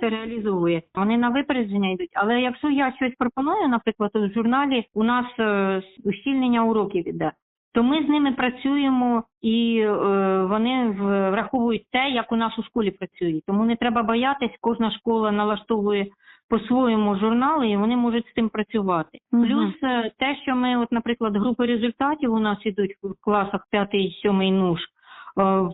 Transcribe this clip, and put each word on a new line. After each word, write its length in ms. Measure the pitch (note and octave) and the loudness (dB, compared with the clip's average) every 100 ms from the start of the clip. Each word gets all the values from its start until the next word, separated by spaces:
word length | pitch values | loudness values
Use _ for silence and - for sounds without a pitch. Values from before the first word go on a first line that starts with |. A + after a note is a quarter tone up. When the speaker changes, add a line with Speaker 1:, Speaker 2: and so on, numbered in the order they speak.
Speaker 1:
це 80 | A#3 | -2
реалізовує. 720 | A3 A3+ A#3 G#3 F#3 E3+ E3+ - | -4 -6 -6 -2 0 2 0 -4
Вони 240 | F#3 G#3 A#3 | -2 0 2
на 100 | A#3+ | 2
випередження 640 | B3+ C#4+ C4 G#3 G3+ F#3+ | 0 0 -2 -2 0 -2
йдуть. 200 | F#3 F3 | -2 -4
Але 260 | - G#3 A#3+ | -2 0 0
якщо 300 | B3 B3 D4+ | 0 -2 -2
я 220 | C#4 C4 C4 | 0 0 -2
щось 180 | B3+ B3+ | -4 -2
пропоную, 500 | B3 - C#4+ G#4 D#4 | -4 -2 -2 0 0
наприклад, 420 | A#3 - - G#3 | 0 -2 -2 -2
у 140 | G#3+ G3+ | 0 -2
журналі 560 | G#3+ A3+ B3+ C#4+ C4 - | 0 0 2 0 -2 -4
у 80 | G3+ | -2
нас, 220 | A3 B3 B3 - | 0 0 -2 -2
е, 40 | A3 G3+ G3 F#3+ | 0 0 0 -2
с-, 0 | F#3+ - | -6 -8
ущільнення 600 | G3+ G3 C#4 C4+ B3+ A#3 | -6 -4 -2 0 2 2
уроків 440 | A3+ A3 G3+ F3+ E3 | 2 2 0 -2 -4
іде, 240 | E3 D#3 - _ _ _ | -4 -4 -6 _ _ _
то 100 | A#3 | 0
ми 220 | B3 D#4 | 2 2
з 40 | D4 | 2
ними 240 | D4 C#4 | 2 2
працюємо, 880 | C4 B3+ B3+ C4+ C#4+ C4+ B3+ B3 A#3 - _ | 0 -2 -2 -2 0 2 2 2 0 -4 _
і, 360 | A3+ A3+ A#3 A3+ | -2 0 2 2
е, 640 | G#3+ G#3 G3 G3 F#3+ F#3+ | 0 0 2 2 2 2
вони 460 | F#3 G#3+ A#3 C4 A#3+ | 0 0 0 0 -2
в-, 420 | G3 G3+ G3 F#3+ | -2 0 0 2
враховують 560 | G3+ A#3+ C4 A#3 A3 - | 0 -2 0 0 -2 -2
те, 200 | B3+ C#4 | -2 -2
як 220 | A#3+ A3+ | -2 -2
у 40 | A3+ | -2
нас 220 | A3+ A3+ | -2 -4
у 40 | |
школі 280 | - A#3+ G3+ | -6 -2 -2
працюють. 540 | - F#3 - F3 D#3 - | -4 -10 -6 -2 -2 -2
Тому 180 | G3+ | 0
не 120 | A3+ A#3 | 0 0
треба 260 | A#3+ A#3 | 0 0
боятись, 540 | A3 A3+ C4 C#4 A#3 - | 0 0 0 -2 -4 -4
кожна 300 | A#3 A#3 A3 | -4 0 -2
школа 420 | G3+ - A3+ G#3+ | -2 -2 0 0
налаштовує 720 | G#3 G#3 G#3 - A3 G3+ G#3 G3 - _ - - | 0 0 -2 -2 -2 0 0 -2 -8 _ -18 -4
по-своєму 680 | A3 A3 B3 B3+ A3 G#3 G3 | -2 0 2 4 2 2 2
журнали, 520 | A3 A#3+ C#4 D#4+ A#3 | 2 2 2 2 2
і 80 | G3+ | 2
вони 200 | G#3+ B3 | 2 2
можуть 300 | A#3+ A#3 - | 0 0 -4
з 40 | |
цим 140 | - A3+ | -2 -2
працювати. 720 | A3 G#3 A3 F#3+ E3+ D#3 - - | -2 -4 -2 0 0 -2 -10 -2
Speaker 2:
Мгм. 140 | A#3 A#3 | 2 2
Speaker 1:
Плюс, 280 | A#3+ G#3 - | 2 0 -2
е, 280 | C4+ A#3+ A3 - | -2 -2 -2 -4
те, 180 | C4+ C#4 | -4 -4
що 140 | - B3+ | -2 0
ми, 200 | B3+ B3 | 0 0
от, 160 | A#3 | 0
наприклад, 440 | A#3 A#3 A#3+ A3 G3+ | -2 -2 -2 -2 0
групи 300 | A#3+ A#3 A#3+ | 0 0 0
результатів 680 | A#3+ A#3+ - C#4 D4+ C4 | 0 -2 -2 -2 0 0
у 40 | A3 | 0
нас 200 | G#3+ G3+ | 0 -2
ідуть 300 | A3 G3+ G3 - | -4 -2 -4 -4
в 120 | G3 F#3+ | -12 -8
класах 460 | - G#3 G3 G3 - | 0 0 0 -4 -4
п'ятий, 500 | G#3 G3+ G3+ F#3+ - | -2 0 0 -2 -2
сьомий 300 | G#3 G3 F#3+ | 0 2 2
нуж, 280 | F#3+ F3+ E3 | 2 2 0
е, 880 | - _ - - - - G3 F#3+ F3+ | -6 _ -20 -20 -8 0 2 2 0